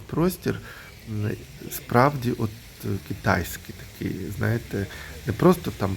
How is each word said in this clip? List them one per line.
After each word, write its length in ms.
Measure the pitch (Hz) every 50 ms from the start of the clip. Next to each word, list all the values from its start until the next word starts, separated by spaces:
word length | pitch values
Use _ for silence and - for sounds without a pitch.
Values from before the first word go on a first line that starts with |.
| -
простір, 520 | - - - 165 185 180 - - 110 110 110 - - - - - - - - - 113
м, 200 | 110 107 104 104 - - - - - - - -
справді 640 | - - - - - 120 127 147 147 135 120 120 - -
от, 120 | 123 107 107 - - - - - -
е, 40 | 113 101 90 - -
китайський 680 | 101 - - 110 95 90 85 - - - - - - -
такий, 380 | - - - - - 95 92 90 95 - 101
знаєте, 500 | - 110 104 113 120 - - - 104 98 - - - - - - - -
не 60 | 127
просто 380 | 104 - 151 175 180 175 - -
там 260 | - - 107 95 98